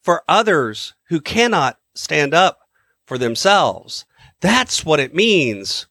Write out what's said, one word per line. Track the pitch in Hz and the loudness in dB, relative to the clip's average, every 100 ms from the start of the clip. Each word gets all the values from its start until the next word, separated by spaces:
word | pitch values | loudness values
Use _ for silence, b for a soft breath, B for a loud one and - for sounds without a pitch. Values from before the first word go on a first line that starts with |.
for | - 170 - | 0 -2 2
others | 190 220 165 120 107 - _ _ | 2 4 0 0 -6 -14 _ _
who | 165 | -6
cannot | - 220 240 202 131 - _ | -4 0 0 2 -2 -4 _
stand | - - 156 143 | -16 -4 -2 2
up | 160 185 - _ _ _ _ _ | 2 2 0 _ _ _ _ _
for | 127 | -4
themselves. | 123 117 196 202 139 90 - - - b b b | -2 0 2 2 2 -2 -12 -16 -16 b b b
That's | 180 240 247 - | 0 0 0 -6
what | 160 151 | 0 0
it | 131 | 0
means | 151 226 196 127 101 98 - - | 0 2 2 0 -4 -8 -10 -10